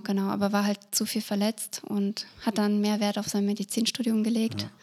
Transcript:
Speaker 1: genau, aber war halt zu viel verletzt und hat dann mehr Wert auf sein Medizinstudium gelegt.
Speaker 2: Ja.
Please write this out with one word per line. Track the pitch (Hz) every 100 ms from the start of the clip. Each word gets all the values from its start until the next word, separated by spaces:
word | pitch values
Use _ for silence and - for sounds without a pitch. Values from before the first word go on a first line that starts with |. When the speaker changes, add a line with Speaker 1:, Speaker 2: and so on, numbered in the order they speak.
Speaker 1:
genau, | 208 196 196
aber | 202 202
war | 202
halt | 202 202 -
zu | - 214
viel | 220
verletzt | - 208 208 226 - - -
und | 208 196 - - - -
hat | 214
dann | 208 208
mehr | 208 214
Wert | 208 202
auf | 208
sein | 208 202
Medizinstudium | 208 196 - 226 - 233 220
gelegt. | 220 226 226 104
Speaker 2:
Ja. | 104 -